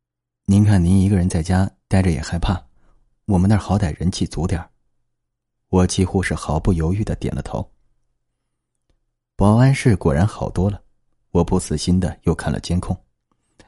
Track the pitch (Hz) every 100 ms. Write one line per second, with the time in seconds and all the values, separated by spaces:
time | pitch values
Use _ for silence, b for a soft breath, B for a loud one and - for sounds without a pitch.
0 | _ _ _ _ - 98 104 98 85 98
1 | 95 98 90 85 82 92 98 _ - 95
2 | 92 76 - 85 - 92 - _ _ _
3 | _ _ - 95 98 104 - 98 80 76
4 | 87 - - - 90 87 - _ _ _
5 | _ _ _ _ _ _ - 92 92 -
6 | 92 95 90 82 - 78 104 85 80 104
7 | 101 78 - - - - - _ _ _
8 | _ _ _ _ _ _ _ _ _ _
9 | _ _ _ - 101 110 131 135 127 95
10 | 80 69 107 - - - 98 98 _ _
11 | _ _ _ 90 - 92 - 76 - 90
12 | 87 - - 80 - - - 87 - -
13 | _ _ _ _ _ b